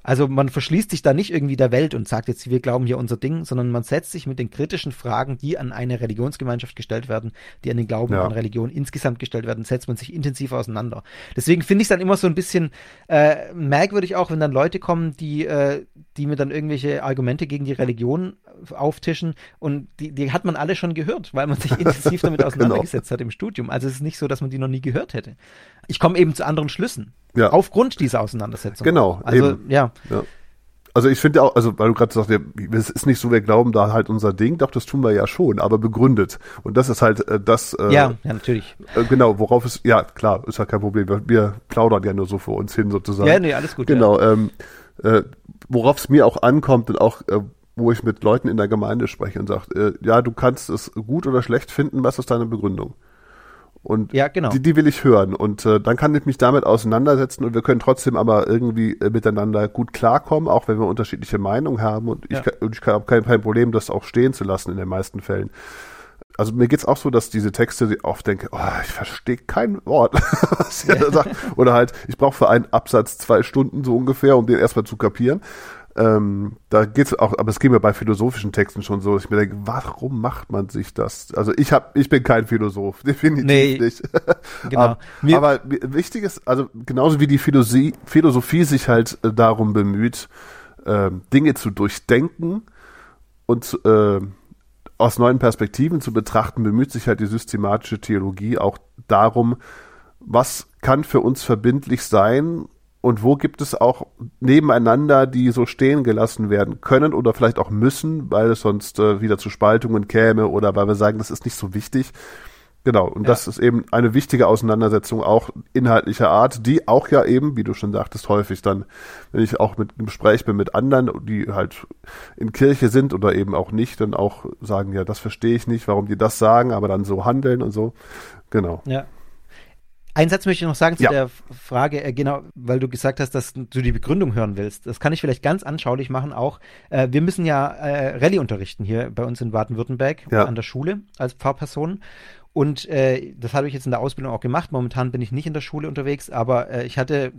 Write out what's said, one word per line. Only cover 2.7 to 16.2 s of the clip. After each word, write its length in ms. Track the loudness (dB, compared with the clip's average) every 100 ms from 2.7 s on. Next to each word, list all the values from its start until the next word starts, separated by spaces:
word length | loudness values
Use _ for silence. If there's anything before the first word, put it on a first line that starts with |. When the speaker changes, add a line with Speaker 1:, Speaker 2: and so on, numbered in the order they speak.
| -2 -2
Speaker 1:
hier 120 | -4
unser 200 | -4 -6
Ding, 260 | -4 -6
sondern 260 | -6 -4 -2
man 120 | -4
setzt 280 | -4 -4 -4
sich 140 | -10 -10
mit 140 | -8
den 100 | -8
kritischen 440 | -6 -6 -6 -8
Fragen, 440 | -10 -6 -4 -4 -6
die 220 | -6 -6
an 140 | -8
eine 260 | -8 -6 -6
Religionsgemeinschaft 760 | -6 -4 -6 -6 -8 -8 -10 -16
gestellt 320 | -8 -8 -6
werden, 240 | -8 -8 -14 -20 -12 -6
die 40 |
an 80 | -4
den 80 | -4
Glauben, 280 | -4 -2
Speaker 2:
Ja. 100 | -2 -2
Speaker 1:
an 60 |
Religion 380 | -4 -6 -6 -6
insgesamt 500 | -6 -8 -6 -6 -6
gestellt 260 | -8 -8 -8
werden, 200 | -10 -6
setzt 220 | -6 -4
man 80 | -8
sich 160 | -8
intensiv 400 | -8 -6 -6 -6
auseinander. 500 | -6 -6 -8 -8 -10 -16 -20 -12 -4
Deswegen 260 | 2 2
finde 200 | 4 2
ich's 80 | 4
dann 100 | 2
immer 160 | 2 2
so 100 | 2
ein 100 | 0
bisschen, 360 | -2 -2 -2 -6 -20 -20 0
äh, 440 | 4 4 2 -4
merkwürdig 640 | -6 -2 0 2 0 -2 -2
auch, 160 | -2
wenn 80 | -2
dann 140 | 0
Leute 260 | 0 0 -2
kommen, 360 | -4 -2 -4 -8
die, 280 | -8 -6 -2
äh, 400 | 0 0 -2 -10 -20 -16
die 100 | -8